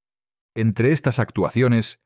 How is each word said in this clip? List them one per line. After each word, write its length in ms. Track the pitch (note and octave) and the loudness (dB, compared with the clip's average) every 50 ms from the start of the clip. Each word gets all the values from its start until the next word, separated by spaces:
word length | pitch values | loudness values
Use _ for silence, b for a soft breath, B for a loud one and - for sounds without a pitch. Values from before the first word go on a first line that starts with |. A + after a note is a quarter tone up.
| _ _ _ _ _ _ _ _ _ _ - | _ _ _ _ _ _ _ _ _ _ -6
Entre 380 | A#2 A2 A2+ F#2+ - A#2 C3+ D#3+ | -2 -2 -2 0 2 2 2 2
estas 260 | D3 - C3+ A#2 - | 2 0 -2 0 -2
actuaciones 800 | A2 - - G#2 F2 - - A#2 B2+ B2 A#2+ A2+ G#2+ - - _ _ | -4 -4 -2 -4 -4 -2 0 0 2 2 2 0 -2 -4 -10 _ _